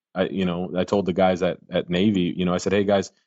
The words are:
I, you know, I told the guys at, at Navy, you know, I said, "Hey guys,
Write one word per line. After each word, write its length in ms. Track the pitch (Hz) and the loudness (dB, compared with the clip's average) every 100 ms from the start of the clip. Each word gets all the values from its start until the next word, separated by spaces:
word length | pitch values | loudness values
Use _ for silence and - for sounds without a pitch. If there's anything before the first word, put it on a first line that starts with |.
| _ | _
I, 100 | 92 | -4
you 200 | 90 95 | -4 -2
know, 280 | 92 87 90 87 | -2 -2 -4 -4
I 80 | |
told 220 | 92 101 92 | 0 0 0
the 60 | |
guys 300 | 87 92 90 | 2 2 2
at, 160 | 87 - - | -2 -4 -4
at 180 | 87 85 | -4 0
Navy, 460 | 90 104 98 87 - | 2 2 2 0 0
you 80 | |
know, 80 | 90 | -2
I 60 | 90 | 0
said, 140 | 98 | 0
"Hey 120 | 101 | 0
guys, 280 | 98 98 92 _ | 2 0 0 _